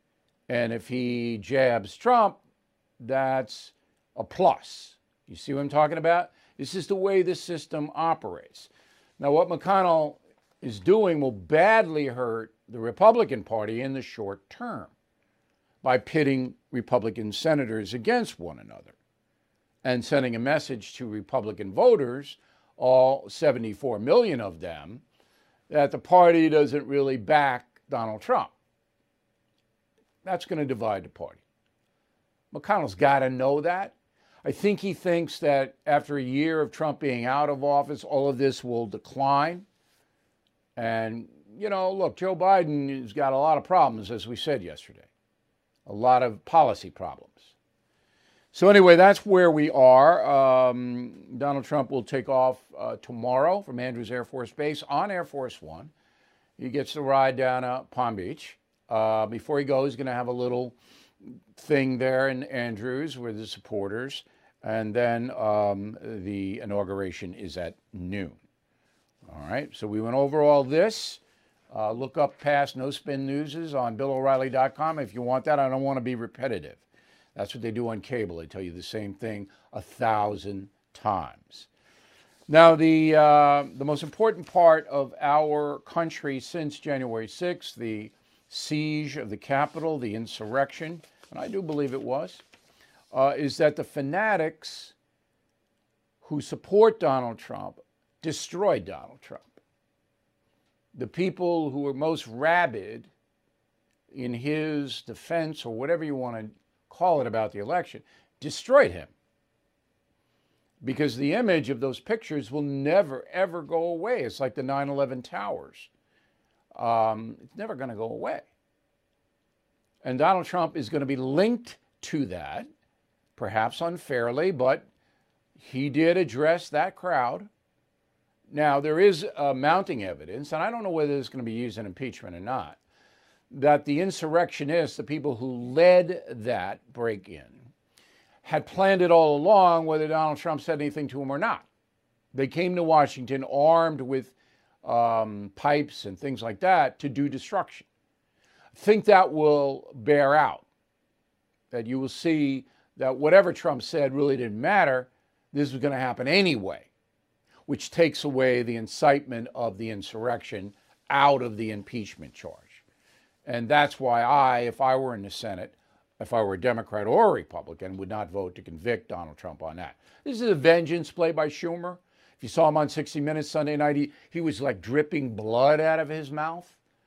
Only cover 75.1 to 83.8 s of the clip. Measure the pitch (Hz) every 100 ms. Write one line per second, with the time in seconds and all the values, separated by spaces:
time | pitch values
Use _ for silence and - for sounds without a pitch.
75.1 | 107 123 131 151 147 131 131 135 135 120
76.1 | 123 117 - 131 98 73 - _ _ _
77.1 | _ _ - 101 123 113 110 117 110 -
78.1 | 123 101 85 82 95 92 85 90 110 101
79.1 | 98 117 104 98 _ _ - - - 117
80.1 | 107 104 101 98 98 98 _ _ - 107
81.1 | 95 67 - _ - - _ _ _ _
82.1 | _ _ _ - 151 165 160 160 160 156
83.1 | 151 151 147 143 143 139 104